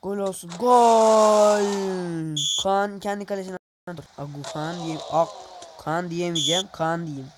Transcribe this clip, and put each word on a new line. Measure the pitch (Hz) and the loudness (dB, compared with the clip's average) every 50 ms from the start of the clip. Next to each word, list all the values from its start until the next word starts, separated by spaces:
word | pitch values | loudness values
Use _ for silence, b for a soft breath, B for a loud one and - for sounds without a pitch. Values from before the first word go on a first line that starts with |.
Gol | - 185 202 | -8 -8 -6
olsun. | 202 196 196 185 - - 170 170 175 | -4 -4 -6 -6 -8 -14 -14 -10 -2
Gol. | 233 247 247 247 233 233 226 226 220 220 220 220 214 214 214 214 208 208 208 208 202 202 202 196 196 190 190 185 180 175 170 165 160 160 156 147 143 - - - - | 2 4 6 6 8 8 6 6 6 6 6 6 6 6 6 6 6 6 6 4 2 0 -2 -2 -4 -4 -4 -4 -6 -6 -6 -6 -6 -4 -4 -4 -4 -4 -4 -2 -2
Kaan | 190 196 196 202 208 202 196 | 0 0 0 0 -2 -6 -8
kendi | - 208 202 202 202 | -8 -6 -6 -6 -6
kalesine | - 202 196 185 185 185 180 _ _ _ _ _ | -8 -8 -8 -8 -10 -12 -14 _ _ _ _ _
attı. | - 175 160 147 _ _ | -14 -14 -14 -16 _ _
Agu | - 143 147 143 143 143 - - | -14 -12 -12 -12 -12 -12 -10 -10
Kaan | 156 151 160 175 | -8 -8 -8 -8
diyeyim. | 175 165 160 160 156 - - | -8 -8 -8 -8 -10 -10 -2
Ak | - 156 165 - - - - - - - - - - - | 0 0 0 0 -4 -18 -18 -20 -20 -20 -20 -20 -20 -12
Kaan | - 151 156 170 180 175 | -8 -4 -4 -4 -4 -6
diyemeyeceğim. | 165 170 175 175 170 165 139 147 165 185 190 196 | -6 -4 -4 -4 -2 -2 -2 0 -2 -2 -4 -6
Kaan | - - 160 160 165 170 170 | -8 -6 -4 -4 -2 -4 -6
diyeyim. | 160 147 135 131 139 _ | -8 -10 -12 -12 -14 _